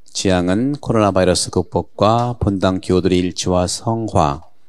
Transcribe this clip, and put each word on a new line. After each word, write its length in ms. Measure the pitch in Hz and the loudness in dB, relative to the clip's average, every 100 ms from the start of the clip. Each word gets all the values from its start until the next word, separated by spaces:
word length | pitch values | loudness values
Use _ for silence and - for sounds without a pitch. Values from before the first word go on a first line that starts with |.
| - | -14
지향은 600 | - 98 92 87 98 131 | -4 0 0 2 0 -2
코로나 360 | 147 - 117 101 | -4 -2 2 2
바이러스 400 | 95 90 85 - | 4 2 2 0
극복과 880 | 92 85 95 - - 101 117 123 120 | -2 -2 -4 -6 0 2 2 0 -2
본당 400 | 113 95 95 92 | -2 0 0 0
기호들의 380 | - 92 90 90 | 0 0 2 0
일치와 480 | 90 - 92 90 90 | 0 -4 -2 0 0
성화, 760 | - 113 113 110 92 73 71 - - | -4 -4 -4 -2 0 0 -2 -10 -20